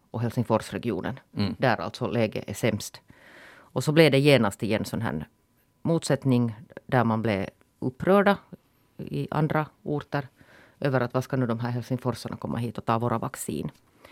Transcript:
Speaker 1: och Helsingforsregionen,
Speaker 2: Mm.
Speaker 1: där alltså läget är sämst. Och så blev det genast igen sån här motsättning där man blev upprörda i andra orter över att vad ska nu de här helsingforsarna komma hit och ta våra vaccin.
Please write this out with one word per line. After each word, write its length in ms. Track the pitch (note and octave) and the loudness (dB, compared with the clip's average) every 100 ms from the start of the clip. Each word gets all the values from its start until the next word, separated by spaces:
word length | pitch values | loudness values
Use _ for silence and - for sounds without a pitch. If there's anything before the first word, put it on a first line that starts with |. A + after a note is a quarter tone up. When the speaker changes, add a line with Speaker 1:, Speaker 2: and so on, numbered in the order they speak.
| _ | _
Speaker 1:
och 100 | A2 | -6
Helsingforsregionen, 1000 | A#2+ B2 A2+ A2 - G2 A#2+ F2+ - C3+ - - | -4 -2 0 0 0 -6 -4 -4 -4 -8 -10 -4
Speaker 2:
Mm. 180 | G2+ - | -4 0
Speaker 1:
där 220 | C3+ G#2+ | 0 0
alltså 260 | F2+ - A2+ | -2 -6 -4
läget 380 | A2+ G#2+ - - | 0 0 -2 -8
är 40 | |
sämst. 460 | G2+ B2 G#2 - - - - - - - - | -2 -2 -2 -6 -14 -20 -20 -20 -20 -20 -20
Och 260 | - - | -8 -4
så 80 | C3 | 2
blev 180 | D3+ D#3+ | 6 6
det 80 | C3+ | 6
genast 440 | D3 C3+ A2+ - | 6 6 4 0
igen 220 | G#2 G#2 | -2 -2
sån 180 | G#2 - | -2 -4
här 260 | A2+ D2+ D2+ _ _ _ _ _ | -4 -4 -8 _ _ _ _ _
motsättning 720 | D#3+ E3 - C#3 C#3 B2 A#2+ G#2+ - - - | -2 -2 0 0 2 2 2 -4 -14 -20 -2
där 180 | C3 | 2
man 180 | A2+ A2 | 2 2
blev 240 | A2 G2 F#2+ - _ _ | 0 0 -2 -10 _ _
upprörda 580 | C3 - - G3 G3 G3+ - - _ _ _ - | -8 -2 2 4 4 2 -4 -20 _ _ _ -16
i 300 | - D3 C#3 | -8 -6 -4
andra 360 | D3 D#3 D#3 D3+ - | 0 0 0 -4 -8
orter 460 | - D3 - C#3+ C3+ _ - - - _ | -8 -6 -4 -6 -6 _ -20 -20 -20 _
över 200 | D3 C3 | 0 0
att 140 | B2 | 2
vad 100 | C3 | 0
ska 120 | C3 C3 | 0 0
nu 100 | B2 | 0
de 140 | A2+ | 0
här 100 | A#2+ | -2
helsingforsarna 680 | B2 A2+ B2+ B2+ A2+ A#2 - | -4 -2 -2 -2 -4 -6 -8
komma 220 | - A#2 | -4 -4
hit 200 | A#2 - | -4 -4
och 60 | |
ta 140 | - A2+ | -2 0
våra 200 | A#2+ A2+ | 0 -2
vaccin. 520 | C3+ - - C#2+ D#3 - _ _ - | -4 -8 -8 -6 -8 -10 _ _ -20